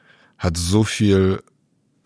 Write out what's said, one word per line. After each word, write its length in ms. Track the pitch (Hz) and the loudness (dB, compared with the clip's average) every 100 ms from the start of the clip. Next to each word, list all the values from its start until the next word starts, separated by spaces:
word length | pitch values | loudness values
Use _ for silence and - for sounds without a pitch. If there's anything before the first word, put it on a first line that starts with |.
| _ _ _ _ | _ _ _ _
hat 180 | 90 82 | -6 -4
so 280 | 85 104 107 | -2 0 0
viel 580 | - 107 95 95 95 - _ _ _ _ _ | 0 2 2 2 -2 -8 _ _ _ _ _